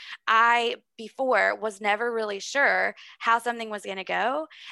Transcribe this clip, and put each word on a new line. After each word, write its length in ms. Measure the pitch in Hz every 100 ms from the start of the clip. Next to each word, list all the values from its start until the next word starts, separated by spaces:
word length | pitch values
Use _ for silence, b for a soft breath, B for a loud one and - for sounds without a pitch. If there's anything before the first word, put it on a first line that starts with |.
| B B -
I, 520 | 226 233 240 233 240 _ -
before, 600 | 220 - 262 214 190 202
was 240 | 214 202
never 320 | 208 208 240
really 260 | 226 214 202
sure 560 | - 269 254 185 196 - B B
how 200 | - 233
something 300 | 240 233 226
was 140 | 208
gonna 220 | 202 190 185
go. 420 | 180 214 285 311 B B